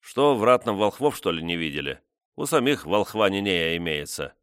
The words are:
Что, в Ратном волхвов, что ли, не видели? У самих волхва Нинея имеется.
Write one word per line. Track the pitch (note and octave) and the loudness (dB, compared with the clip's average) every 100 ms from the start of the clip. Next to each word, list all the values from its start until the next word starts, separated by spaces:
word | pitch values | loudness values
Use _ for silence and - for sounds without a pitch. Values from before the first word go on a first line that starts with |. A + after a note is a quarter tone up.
Что, | - - C#3+ B2+ | -8 2 2 4
в | |
Ратном | A2 B2 A#2+ G2+ | 4 4 2 0
волхвов, | G#2 - C#3+ - | 0 0 -2 -2
что | F#2+ | -4
ли, | E2 | -4
не | E2 E2+ | -4 -4
видели? | D#2+ D2 C#2 C2+ _ _ _ - | -4 -4 -8 -10 _ _ _ -8
У | C#3+ | 0
самих | D#3+ B2+ D3 | 2 2 0
волхва | D2 G2+ F#2+ A2 G#2 | 0 0 0 2 2
Нинея | G2 G2+ F2+ E2 E2+ | 2 0 0 0 -2
имеется. | E2+ D2 C#2+ - C#2+ _ | -2 -4 -6 -10 -10 _